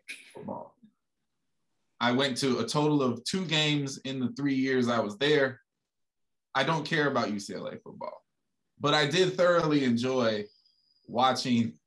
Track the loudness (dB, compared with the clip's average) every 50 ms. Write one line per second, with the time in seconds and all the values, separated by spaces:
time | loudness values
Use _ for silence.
0 | _ -18 -18 -18 -18 -20 -20 -16 -12 -12 -12 -12 -12 -16 _ _ -20 -20 _ _
1 | _ _ _ _ _ _ _ _ _ _ _ _ _ _ _ _ _ _ _ -2
2 | 0 0 2 2 0 0 -2 0 0 0 0 0 -2 -2 0 0 2 2 2 2
3 | 2 0 -2 -2 -4 -4 -4 -4 -2 -2 -2 0 0 0 0 0 -2 -4 -6 -8
4 | -8 -8 -6 -4 -4 -4 -4 -2 -2 0 0 0 0 2 2 2 2 2 2 0
5 | 0 -2 -2 0 2 2 4 4 2 2 -2 -6 _ _ _ _ _ _ _ _
6 | _ _ _ _ _ _ _ _ _ _ -2 -2 0 0 0 -2 -2 -2 0 0
7 | 0 0 0 0 -2 -2 -4 -6 -8 -8 -10 -10 -10 -10 -12 -12 -16 -18 -16 -14
8 | -12 -14 -14 -14 _ _ _ _ _ _ _ _ _ _ _ -4 -2 2 2 2
9 | 2 2 2 2 2 2 2 2 4 4 4 4 4 4 2 2 4 2 2 2
10 | 0 0 0 2 2 2 0 -2 -4 -8 _ _ _ _ _ _ _ _ _ _
11 | _ -8 -2 0 2 2 2 2 0 2 2 2 2 0 -2 -12 _